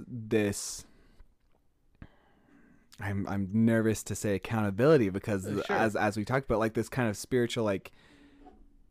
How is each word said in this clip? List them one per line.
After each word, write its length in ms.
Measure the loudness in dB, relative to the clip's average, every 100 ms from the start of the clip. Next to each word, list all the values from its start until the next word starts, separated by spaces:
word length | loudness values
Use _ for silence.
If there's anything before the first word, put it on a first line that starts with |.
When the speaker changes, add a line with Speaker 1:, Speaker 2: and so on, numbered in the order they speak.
| -12
Speaker 1:
this, 800 | -10 0 2 2 0 -6 -10 -14 -20 -20 -20 -20 _ _ _ _ _ _ -20 -20 _ _ _ _ -20 -20 -20 _ -10
I'm, 280 | -6 -4 -4
I'm 220 | -4 0
nervous 480 | 4 4 6 4 0
to 120 | -2 -4
say 180 | -2 -2
accountability 760 | -2 -2 0 2 6 6 4
because 360 | 0 -2 -4 -2
Speaker 2:
Uh, 160 | -4
sure. 120 | -2 0
Speaker 1:
as, 200 | 0 2
as 220 | 0 -2
we 80 | -2
talked 200 | -2 0
about, 140 | 0
like, 140 | 0
this 160 | -2 -4
kind 180 | -2 -2
of 60 | -2
spiritual, 480 | -2 0 0 0
like, 280 | 0 -2 -4 -20 -20 -20 -20 -20 -20 -20 -20 -20 -20